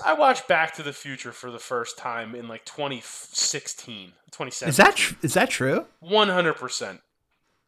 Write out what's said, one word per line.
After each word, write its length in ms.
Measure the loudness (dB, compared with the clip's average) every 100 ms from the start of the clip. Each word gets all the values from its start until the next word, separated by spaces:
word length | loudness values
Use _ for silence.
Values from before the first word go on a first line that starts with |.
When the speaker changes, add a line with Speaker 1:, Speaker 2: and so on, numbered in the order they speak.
Speaker 1:
I 100 | 0
watched 340 | 4 4 4 2
Back 260 | 2 2 -2
to 60 |
the 120 | -10
Future 360 | -10 -10 -10 -12
for 180 | -12 -12
the 80 | -12
first 400 | -6 -4 -4 -8
time 360 | -8 -6 -8
in, 140 | -10 -12
like, 160 | -14
twenty 380 | -14 -6 -6 -6
sixteen, 1080 | -10 -16 -10 -4 -2 -2 -6 -12 -12 -14 -16 _ _
twenty 200 | -10 -8
seventeen. 200 | -4 2
Speaker 2:
Is 60 | 6
that 180 | 6 6
tr-, 180 | 0 0
is 120 | 0
that 160 | 2 2
true? 340 | 2 2 0 -2 _
Speaker 1:
One 280 | 2 4 4
hundred 240 | 4 2
percent. 460 | 0 -4 -6 -8 -10 _ _ _ _ _ _